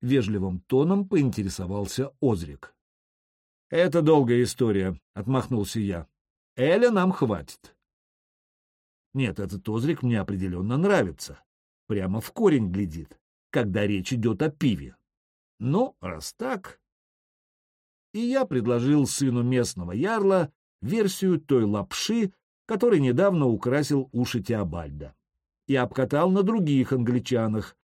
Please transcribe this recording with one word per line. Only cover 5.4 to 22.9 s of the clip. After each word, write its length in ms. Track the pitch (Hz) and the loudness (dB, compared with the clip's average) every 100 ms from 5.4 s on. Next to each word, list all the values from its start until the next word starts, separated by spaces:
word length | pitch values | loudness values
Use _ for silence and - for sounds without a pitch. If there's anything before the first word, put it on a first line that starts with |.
| - 117 95 113 | 0 -2 -2 -4
я. 280 | 98 85 78 _ _ _ _ - | -4 -6 -10 _ _ _ _ -2
«Эля 360 | 135 196 240 | 2 4 4
нам 200 | 202 180 | 4 2
хватит». 640 | 185 123 90 71 - - _ _ _ _ _ _ _ _ _ _ _ _ _ _ | 0 0 -2 -8 -20 -20 _ _ _ _ _ _ _ _ _ _ _ _ _ _
Нет, 260 | 135 117 98 | -4 -4 -4
этот 280 | 95 98 - | -8 -8 -6
Озрик 340 | 110 143 156 | -4 -2 -2
мне 160 | 123 113 | -2 -2
определённо 580 | 95 98 95 87 101 131 | -2 -4 -4 -4 -4 0
нравится. 640 | 196 185 95 73 - - _ _ _ _ - | 2 2 0 -6 -16 -18 _ _ _ _ -6
Прямо 320 | 104 92 110 | -4 -2 -4
в 120 | - | -6
корень 380 | - 208 139 98 | 0 4 4 0
глядит, 500 | 92 95 80 - _ _ _ _ | -4 -4 -8 -14 _ _ _ _
когда 380 | - 107 92 104 | -2 -2 0 0
речь 240 | 98 92 | -2 -2
идёт 280 | 123 117 98 | -2 0 0
о 80 | 156 | -2
пиве. 480 | - 143 82 64 - _ _ _ _ _ - | 0 0 0 -6 -20 _ _ _ _ _ -8
Ну, 360 | 117 165 262 - | -2 0 -2 -6
раз 320 | 92 80 - | -12 -10 -12
так... 480 | - 247 214 - - _ _ _ _ _ _ _ _ _ _ _ _ _ | -10 -8 -8 -10 -20 _ _ _ _ _ _ _ _ _ _ _ _ _
И 60 | 208 | -6
я 260 | 240 269 254 | -2 0 0
предложил 640 | 127 113 120 127 147 131 | 0 0 2 4 4 2
сыну 360 | - 135 120 | 0 0 2
местного 480 | 123 127 117 92 87 | 2 2 0 -4 -6
ярла 600 | 101 190 226 196 190 151 _ _ _ | -4 -2 2 4 2 0 _ _ _
версию 580 | 151 220 196 - 190 160 | -4 0 0 0 0 0
той 240 | - 131 | 2 2
лапши, 680 | 104 104 98 - - 226 196 - _ _ - | 4 0 -4 -6 -2 0 -2 -4 _ _ -6
которой 340 | 208 240 | 0 4